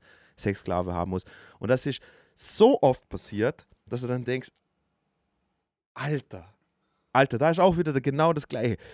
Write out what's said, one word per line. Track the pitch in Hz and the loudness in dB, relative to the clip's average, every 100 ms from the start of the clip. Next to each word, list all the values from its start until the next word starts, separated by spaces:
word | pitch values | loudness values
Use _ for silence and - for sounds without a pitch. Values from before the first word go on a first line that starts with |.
| _ - _ - | _ -20 _ -8
Sexsklave | 104 95 - 90 90 | -4 -4 -4 -4 -2
haben | 87 90 | -4 -4
muss. | 92 - - - - | -6 -8 -18 -20 -8
Und | 101 | -2
das | 127 143 | 0 -2
ist | 131 - - _ - | -8 -12 -20 _ -6
so | - - 226 285 | -2 4 6 6
oft | 135 127 - | 2 0 -6
passiert, | 98 - 101 113 - - _ - | -12 -8 -2 -2 -2 -12 _ -12
dass | 123 | -8
du | 123 | -6
dann | 123 | -6
denkst, | 120 127 - - _ _ _ _ _ _ _ _ _ _ _ _ _ - | -4 -6 -8 -18 _ _ _ _ _ _ _ _ _ _ _ _ _ -10
"Alter, | 143 151 - 92 85 _ _ _ _ _ _ | -4 -4 -6 -18 -18 _ _ _ _ _ _
Alter, | 131 139 113 | 2 2 2
da | 151 | 2
ist | 170 | 4
auch | 185 170 | 4 4
wieder | 156 | 0
der, | 135 | -2
genau | 135 139 160 | 0 0 2
das | 156 - | 0 -4
Gleiche." | 120 120 110 - | -4 -4 -4 -10